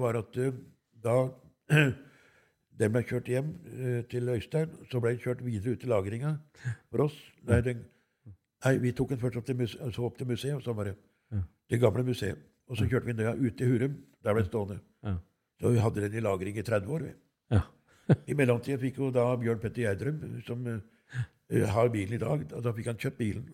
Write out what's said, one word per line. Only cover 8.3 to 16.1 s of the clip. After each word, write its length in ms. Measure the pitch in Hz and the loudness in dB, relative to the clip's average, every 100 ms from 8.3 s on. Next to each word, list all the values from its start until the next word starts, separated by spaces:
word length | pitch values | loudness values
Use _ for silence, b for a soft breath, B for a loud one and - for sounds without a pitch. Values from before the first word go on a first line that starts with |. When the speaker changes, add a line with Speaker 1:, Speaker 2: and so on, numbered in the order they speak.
| 95 _ _ | -20 _ _
Speaker 1:
nei, 100 | 131 135 | 2 4
vi 140 | 123 120 | 2 0
tok 160 | 131 | -2
den 80 | 135 | -2
først 160 | 123 117 | -2 -4
opp 60 | 113 | -4
til 100 | 127 | -2
muse-, 300 | 120 - 139 | -2 -4 -8
så 140 | 110 120 | -4 -4
opp 80 | - | -4
til 120 | 123 | -4
museet, 240 | 117 135 147 | -4 -4 -4
og 60 | |
så 80 | 123 | -4
var 160 | 110 101 | -4 -4
det 60 | 95 _ _ _ | -6 _ _ _
Speaker 2:
Ja. 100 | 104 90 _ - | -4 -4 _ -2
Speaker 1:
det 100 | 117 | 4
gamle 240 | 120 117 | 4 4
museet. 340 | 127 120 98 - - _ - | 0 0 -2 -6 -10 _ -8
Og 80 | 113 | -2
så 60 | 98 | 2
Speaker 2:
Ja. 40 | 127 | 2
Speaker 1:
kjørte 100 | 113 | 0
vi 60 | |
den 320 | 113 110 110 131 | 0 0 0 0
ut 140 | - | 0
i 40 | |
Hurum, 320 | 123 123 135 143 - _ | 2 2 2 -4 -12 _
der 100 | 113 | 0
ble 80 | 107 | 2
den 80 | 95 | 2
stående. 300 | 117 98 98 - _ | 0 -4 -6 -14 _
Speaker 2:
Ja. 140 | - 90 - _ _ _ | -4 -4 -6 _ _ _
Speaker 1:
Så 100 | 104 | 2
vi 60 | 117 | 4
hadde 220 | 95 87 | 2 0
den 140 | 104 | -2